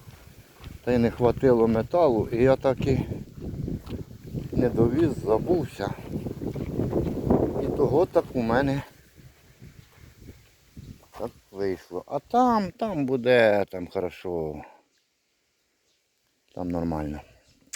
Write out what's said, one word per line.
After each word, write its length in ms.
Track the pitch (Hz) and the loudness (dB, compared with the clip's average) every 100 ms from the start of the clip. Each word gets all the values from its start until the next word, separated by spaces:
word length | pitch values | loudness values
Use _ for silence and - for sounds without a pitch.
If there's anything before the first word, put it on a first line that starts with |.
| - - - - - - - - | -20 -20 -20 -20 -20 -20 -18 -8
Та 80 | - | 0
й 60 | 123 | 2
не 120 | 117 | 2
хватило 580 | - 120 113 135 117 113 | 2 2 4 4 6 4
металу, 600 | 113 110 175 156 113 - | 2 0 4 4 4 0
і 100 | 117 | 2
я 140 | 131 131 | 4 4
так 300 | 135 123 139 | 2 0 0
і 200 | 127 - - - - - - - - - - - - - - - | 0 -2 -8 -12 -14 -10 -8 -6 -8 -8 -12 -12 -18 -12 -10 -4
не 160 | - 123 | 0 2
довіз, 500 | 110 117 135 165 117 | 4 2 4 0 0
забувся. 760 | 98 107 107 117 123 - 98 - - - - - - 139 - - - - - - - - - - | 0 0 2 0 -2 -4 -6 -6 -8 -8 -8 -8 -8 -6 -6 -4 -2 -2 -2 -2 0 2 0 -2
І 40 | - - | -4 0
того 300 | 131 139 185 | 2 2 2
так 180 | 170 - | 0 -2
у 100 | 127 | -2
мене 400 | 113 120 139 139 - - _ - - _ _ _ - - - - - - - - _ _ _ - - - - - | 0 2 2 -2 -6 -14 _ -20 -20 _ _ _ -20 -20 -20 -20 -20 -20 -20 -20 _ _ _ -20 -18 -20 -20 -10
так 120 | 107 - _ | -10 -10 _
вийшло. 540 | 98 98 90 - 87 - | -6 -4 -4 -8 -12 -8
А 120 | 143 | -8
там, 520 | - 240 254 220 185 | -2 2 4 2 0
там 360 | - 220 165 131 | -4 -6 -2 -2
буде, 580 | 131 120 123 110 104 95 | 0 4 6 6 4 0
там 160 | 92 87 | -6 -6
хорошо. 760 | 95 90 - 92 87 78 76 - - _ _ _ _ _ _ _ _ _ _ _ _ _ _ _ _ _ - | -4 -4 -6 -6 -4 -4 -6 -12 -20 _ _ _ _ _ _ _ _ _ _ _ _ _ _ _ _ _ -10
Там 100 | 90 | -4
нормально. 520 | 87 85 78 73 73 - _ _ _ _ | -2 -2 -2 -4 -8 -12 _ _ _ _